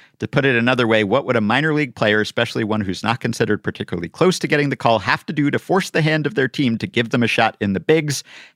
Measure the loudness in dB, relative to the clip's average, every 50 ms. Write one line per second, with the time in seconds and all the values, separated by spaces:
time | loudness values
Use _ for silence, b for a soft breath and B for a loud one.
0 | b b b _ -10 -2 -2 0 2 2 2 2 2 2 2 2 2 2 4 2
1 | 2 2 2 0 0 0 0 0 2 2 2 2 2 0 0 0 -2 -4 -4 -2
2 | 0 2 2 2 0 -2 -2 -4 -4 -2 -2 -4 -4 -2 -2 -2 -2 -4 -6 -4
3 | -2 -2 -2 -2 -4 -6 -2 -2 0 0 0 -2 -2 -6 -6 -6 -8 -8 -6 -8
4 | -8 -8 -2 2 2 2 2 0 -2 0 0 0 0 0 -2 0 2 2 2 2
5 | 2 0 -2 -2 -2 -6 -2 0 0 0 0 -2 -2 0 0 0 0 0 -2 0
6 | 0 2 0 0 -2 -2 -2 0 -2 -2 -2 -2 0 0 0 -2 -4 -2 -2 -2
7 | -2 0 0 0 0 0 2 2 2 0 0 -2 -2 0 0 0 2 2 2 2
8 | 2 0 -4 -6 B B B B B B B